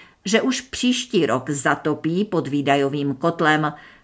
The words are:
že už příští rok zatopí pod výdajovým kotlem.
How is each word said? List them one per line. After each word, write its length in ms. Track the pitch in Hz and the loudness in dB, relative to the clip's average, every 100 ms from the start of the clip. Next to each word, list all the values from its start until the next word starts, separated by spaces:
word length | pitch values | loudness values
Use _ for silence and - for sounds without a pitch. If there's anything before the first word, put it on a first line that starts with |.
| - _ | -20 _
že 180 | 196 214 | 0 2
už 180 | 262 254 | 2 -2
příští 640 | - - 247 247 - 190 147 | -6 -2 0 0 0 0 2
rok 240 | 127 135 | 0 -2
zatopí 720 | 143 156 143 156 151 156 175 | -2 0 0 -2 -2 0 0
pod 240 | 208 170 135 | 0 -2 0
výdajovým 680 | 143 139 143 139 143 143 | 0 2 2 2 0 -2
kotlem. 580 | 131 165 170 156 151 151 - - - | -2 -2 2 2 2 0 -6 -16 -20